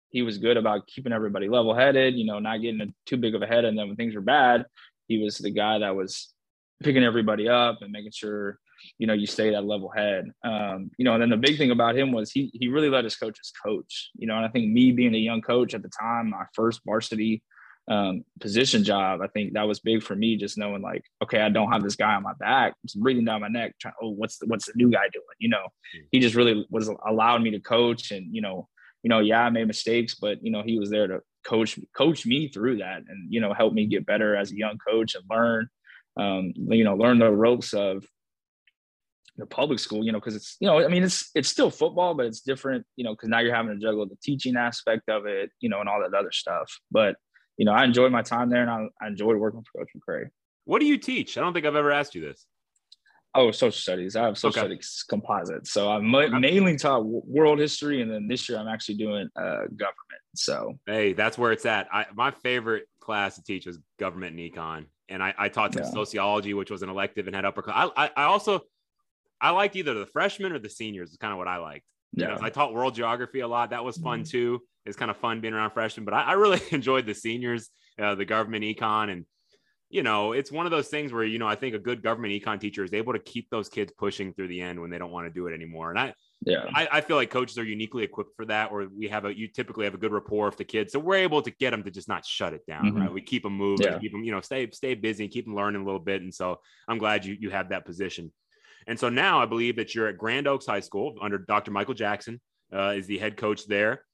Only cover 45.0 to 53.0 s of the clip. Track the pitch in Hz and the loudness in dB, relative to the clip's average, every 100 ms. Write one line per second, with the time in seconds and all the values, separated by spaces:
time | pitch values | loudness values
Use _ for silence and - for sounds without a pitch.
45 | - 107 104 98 101 _ 117 101 101 104 | 0 -2 -2 -4 -6 _ -2 -2 0 0
46 | 92 98 92 - - 87 - - - 110 | 0 0 0 -4 -4 -4 -4 -12 0 2
47 | 104 - _ _ _ - 107 110 131 120 | 4 2 _ _ _ 0 4 6 6 8
48 | 127 120 110 120 120 123 117 113 110 - | 6 4 0 0 2 2 2 -2 -6 -10
49 | 107 101 107 107 110 117 117 - - - | -10 -2 2 2 0 -4 -10 -12 -14 -12
50 | - 82 - _ _ _ - 214 294 285 | -8 -8 -8 _ _ _ 0 2 4 2
51 | - 240 - - 170 175 151 147 147 143 | 0 -4 -4 -2 -2 0 0 2 4 2
52 | 143 87 76 - _ _ _ _ _ _ | 0 -6 -12 -12 _ _ _ _ _ _